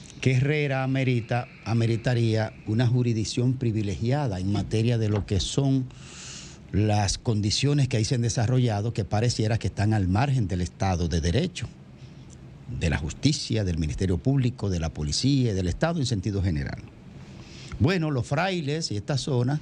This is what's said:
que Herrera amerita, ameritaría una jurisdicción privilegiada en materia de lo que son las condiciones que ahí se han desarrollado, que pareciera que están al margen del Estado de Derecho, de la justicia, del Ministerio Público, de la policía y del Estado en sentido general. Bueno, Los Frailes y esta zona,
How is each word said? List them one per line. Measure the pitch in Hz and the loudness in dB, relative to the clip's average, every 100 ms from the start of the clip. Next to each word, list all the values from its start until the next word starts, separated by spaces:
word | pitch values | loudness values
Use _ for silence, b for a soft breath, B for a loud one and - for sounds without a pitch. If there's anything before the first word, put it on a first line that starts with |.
| B B | B B
que | 127 | 2
Herrera | 127 139 151 147 131 | 4 2 2 0 0
amerita, | 131 131 127 120 - 120 - - - | 0 2 2 2 0 -2 -4 -8 -2
ameritaría | 113 113 113 127 120 117 110 110 - - | 2 2 2 0 2 4 2 0 -4 -2
una | 113 123 | 2 4
jurisdicción | 123 123 110 101 - 123 | 4 2 0 -2 0 0
privilegiada | 131 120 107 101 73 117 143 135 92 | 2 0 0 -2 -2 0 0 0 -2
en | 95 | 0
materia | 101 - 110 117 117 | -2 0 2 2 2
de | 107 | 2
lo | 104 - | 0 0
que | 98 | 0
son | - - 139 135 131 B B B B B B B - | 0 0 2 2 0 B B B B B B B -4
las | 95 107 107 101 - | 2 4 4 2 0
condiciones | - 107 101 - 139 147 127 | 0 0 2 2 2 2 2
que | 113 | 2
ahí | 113 | 2
se | |
han | 123 | 2
desarrollado, | 120 - 98 127 120 104 113 | 0 0 2 4 2 2 -2
que | 117 | -2
pareciera | - 104 120 - 110 113 | -2 0 2 2 0 0
que | 92 | -2
están | - 101 | 0 2
al | 107 90 | 2 2
margen | 101 143 131 127 | 2 2 2 0
del | 90 | 0
Estado | 87 - 95 87 85 | -2 -2 0 2 2
de | 82 | 0
Derecho, | 82 107 180 - - - - - B B B B - - - 67 | 2 2 0 -4 -12 -14 -20 -20 B B B B -20 -18 -10 -2
de | 78 | 0
la | 71 | 0
justicia, | 76 - 143 143 - 110 | -4 0 0 0 -2 -2
del | 92 82 | 0 -2
Ministerio | 78 - 92 87 | -2 0 0 0
Público, | 131 139 123 - 101 | 2 2 0 -2 -4
de | 87 | -2
la | 80 | -4
policía | 78 76 73 131 139 123 | -4 -4 0 2 2 2
y | |
del | 95 90 | 0 0
Estado | - 160 170 | 0 0 0
en | 123 | 0
sentido | 104 110 98 | -2 -2 0
general. | 92 73 64 - - - - - B B B B B B | 0 0 -4 -8 -14 -18 -18 -18 B B B B B B
Bueno, | 135 190 156 | 2 2 0
Los | 135 120 | 0 0
Frailes | 143 190 180 139 156 160 | 0 0 0 -2 -2 -4
y | 104 | -4
esta | 101 135 | -2 -2
zona, | - 123 123 151 | 0 0 2 -2